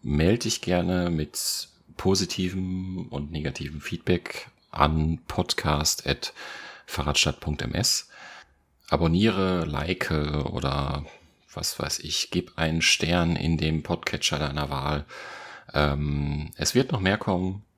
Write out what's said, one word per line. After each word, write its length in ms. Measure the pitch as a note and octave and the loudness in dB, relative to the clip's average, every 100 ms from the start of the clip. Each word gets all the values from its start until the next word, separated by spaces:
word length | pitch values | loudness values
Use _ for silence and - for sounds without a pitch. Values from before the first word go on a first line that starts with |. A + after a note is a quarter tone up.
meld 420 | - D2 E2 A2+ G#2+ | 0 4 6 4 2
dich 160 | - | -4
gerne 480 | - F2+ F2 F2+ F2 | 0 2 2 2 2
mit 600 | E2 D2 - - - - _ _ - | 0 -2 -4 -4 -4 -8 _ _ -4
positivem 1080 | F#2+ F#2+ F#2 - F#2 F#2+ F#2 F#2 F#2 F#2 E2 | 2 2 0 -2 -2 -2 -4 -4 -4 -6 -8
und 220 | - D2 | -8 -6
negativem 500 | E2 D2 C2+ - D2+ | -4 -6 -6 -8 -8
Feedback 680 | - E2 - F2 - - - _ _ | -8 -8 0 0 0 -12 -14 _ _
an 500 | - D2+ D#2 D#2 D#2+ _ | 2 2 4 2 0 _
podcast 800 | - - - - D2 A2 - - | -4 -2 0 2 2 0 -2 -2
at 260 | C#3+ - - - - - - - | -2 -4 -12 -14 -14 -16 -18 -12
fahrradstadt 540 | - C#2+ C#2+ D2+ C#2+ | -4 0 2 2 0
punkt 240 | - D2 | -2 -2
m 100 | - | -2
s. 360 | - G#2 - - - - - - _ _ _ - | 0 0 0 -4 -18 -18 -20 -20 _ _ _ 0
Abonniere, 760 | - E2 E2+ A2 F#2+ F#2+ F2+ E2 | 4 6 6 4 4 2 2 0
like 460 | D2 D#2 F#2 - | -2 -2 -2 0
oder 920 | D#2+ D2+ D2 - - C2+ C#2 C#2 - C#2+ - _ _ _ | 0 0 0 -2 -2 0 0 0 -2 -6 -16 _ _ _
was 260 | - - - | -6 -6 -4
weiß 200 | - - | -4 -4
ich, 300 | - - - | -4 -4 0
gib 280 | F2+ - - | -2 -2 -2
einen 260 | D#2+ E2 | 0 2
Stern 520 | - - - F2 E2+ E2 | 4 4 4 2 4 2
in 220 | D#2 D#2+ | 2 2
dem 240 | D#2 D#2+ | 2 0
Podcatcher 560 | - E2+ - - - C#3+ | -2 -4 -2 -2 0 0
deiner 320 | D3 C#3+ C#3+ | -2 -2 -4
Wahl. 360 | C#3 C#3 - C#3+ - - - - - - | -4 -2 -2 -4 -14 -14 -14 -16 -18 -4
Ähm, 760 | D2 D2 C#2+ D2 D2 D2 D2 D2 - | 2 2 2 0 0 0 -2 -6 -4
es 200 | - A#2+ | 2 2
wird 160 | C3 | 2
noch 80 | C3 | 2
mehr 180 | F#2 G#2 | 2 2
kommen. 460 | - F#2 F#2 G2 - | 2 0 0 -4 -12